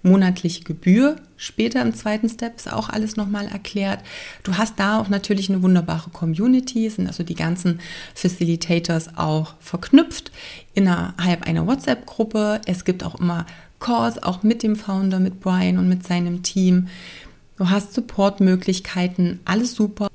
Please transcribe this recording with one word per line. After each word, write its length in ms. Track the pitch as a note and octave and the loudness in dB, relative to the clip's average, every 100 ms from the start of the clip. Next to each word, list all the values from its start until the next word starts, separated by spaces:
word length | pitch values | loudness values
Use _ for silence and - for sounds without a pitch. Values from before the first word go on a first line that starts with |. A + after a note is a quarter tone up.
monatliche 580 | F#3 G3 F#3 F#3 E3+ - | 6 6 6 2 -2 -4
Gebühr. 540 | - D#3 F3 G3+ C#4 D4+ - _ | -8 -2 4 6 6 2 -10 _
Später 460 | - - A3+ B3+ | -12 -2 0 2
im 100 | A#3 | 0
zweiten 360 | A3 G#3+ G#3+ A3 | -2 -4 -2 -2
Step 280 | A3+ A#3 A#3 | -4 -8 -8
ist 160 | - | -8
auch 160 | - A3 | -6 -4
alles 280 | G#3+ G#3+ A3 | -4 -4 -4
nochmal 300 | G3+ G#3 G3+ | -4 -4 -6
erklärt. 540 | G3 - G3+ G3 G3 - - - - | -10 -8 -4 -4 -4 -10 -16 -16 -10
Du 120 | - F3+ | -4 -2
hast 220 | A3 - | -2 0
da 220 | G3+ A3 | 0 2
auch 80 | G3+ | 0
natürlich 420 | G3 G3 G3 F#3+ | -2 0 -2 0
eine 100 | F#3+ | 2
wunderbare 500 | F#3 F3+ E3 D#3+ - | 6 4 4 -4 -6
Community, 800 | - E3 D#3+ A#3 B3+ B3+ A3+ A3 | -6 -2 0 4 4 2 -2 -2
sind 200 | G#3+ F3+ | -2 -4
also 160 | E3+ | -4
die 100 | E3+ | -8
ganzen 460 | E3+ D#3+ F3+ F3+ E3+ - - - | -4 -2 0 0 -2 -8 -16 -14
Facilitators 1000 | - F3+ F3+ E3+ E3 - E3+ E3+ E3 D#3+ - | -2 -2 0 0 0 0 0 2 -2 -2 -4
auch 380 | D#3 D#3 D#3+ - | -2 0 -2 -8
verknüpft 720 | - F3 - C#4 E4 - - - - - - | -10 -8 6 6 6 -4 -14 -18 -18 -18 -6
innerhalb 680 | - F#3+ F3 E3+ F3+ F3 E3+ | 0 2 2 -2 -2 0 0
einer 240 | F3 E3 E3+ | 0 0 0
WhatsApp-Gruppe. 920 | C4+ C#4 B3 - - A3 A3 G#3 G#3+ - | 0 0 -4 -4 -4 -2 0 0 -2 -4
Es 180 | F#3 | -2
gibt 180 | - F3+ | -2 -2
auch 160 | F3+ E3 | -6 -2
immer 280 | F3 E3+ E3 - - _ | -2 -2 -6 -12 -20 _
Calls, 420 | - A#3 A3+ A3+ | -2 0 0 -2
auch 220 | - F#3 | -4 0
mit 180 | G#3+ A#3 | 0 2
dem 140 | A3+ G#3+ | 0 -2
Founder, 420 | - F#3+ F#3+ F#3 | -2 0 0 2
mit 220 | F#3+ F#3 | 0 0
Brian 380 | F#3+ F3+ F3+ F3+ | -2 2 2 2
und 100 | F3+ | 2
mit 180 | F3+ F3+ | 2 0
seinem 380 | F3 F3 F3 | -2 0 -4
Team. 420 | F3+ F#3+ F#3 F3+ F3+ - - - - - _ - | -4 2 4 4 2 -8 -18 -20 -20 -20 _ -2
Du 120 | F3+ | 2
hast 220 | G3+ G3+ | 2 0
Supportmöglichkeiten, 1500 | - A3+ - G3 G3+ F#3 F#3 F#3 F#3 - F#3 F3+ F3+ F3 F3+ | -6 -6 0 0 4 4 4 0 -4 -4 -2 -2 0 0 -2
alles 300 | - G3 A#3+ | -2 -2 -2
super. 340 | - G#3 G#3 G3+ | 0 -2 0 -8